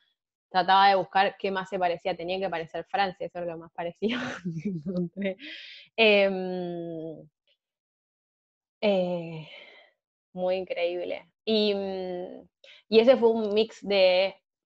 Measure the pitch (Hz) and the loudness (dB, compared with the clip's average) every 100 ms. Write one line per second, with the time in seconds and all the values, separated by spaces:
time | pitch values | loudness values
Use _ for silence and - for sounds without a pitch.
0 | _ _ _ _ _ 185 180 190 196 196 | _ _ _ _ _ 0 4 6 6 6
1 | 175 190 196 - 196 190 185 196 180 170 | 2 2 0 0 -4 -4 -4 -2 -2 -2
2 | 190 170 170 190 190 170 160 165 170 190 | -4 -6 -4 -4 -4 -6 -8 -10 -6 -2
3 | 196 180 175 175 175 165 165 - 175 - | -2 -4 -10 -8 -8 -10 -12 -10 -10 -4
4 | 208 247 247 - 180 160 202 175 151 180 | -4 -4 -8 -8 -8 -8 -6 -8 -6 -6
5 | 175 196 196 190 294 - - - - - | -6 -6 -8 -8 -12 -16 -18 -20 -8 2
6 | 220 202 196 190 185 185 175 170 170 165 | 4 6 4 0 -6 -6 -8 -8 -10 -10
7 | 160 156 156 _ _ _ _ _ _ _ | -12 -14 -20 _ _ _ _ _ _ _
8 | _ _ _ _ _ _ _ - 214 196 | _ _ _ _ _ _ _ -4 0 2
9 | 180 175 165 160 151 - - - _ _ | 0 -4 -8 -12 -14 -20 -20 -20 _ _
10 | _ _ _ 180 185 190 180 175 175 175 | _ _ _ -6 -2 -2 -4 -4 -4 -4
11 | 175 - - _ - 220 208 202 196 190 | -6 -10 -12 _ -2 0 0 0 -4 -6
12 | 185 180 185 131 - _ - - - 220 | -8 -8 -10 -16 -20 _ -20 -20 0 4
13 | 233 247 226 226 214 208 220 - 190 196 | 8 8 6 2 0 0 0 -4 -2 4
14 | 185 180 190 - _ _ | 4 4 0 -4 _ _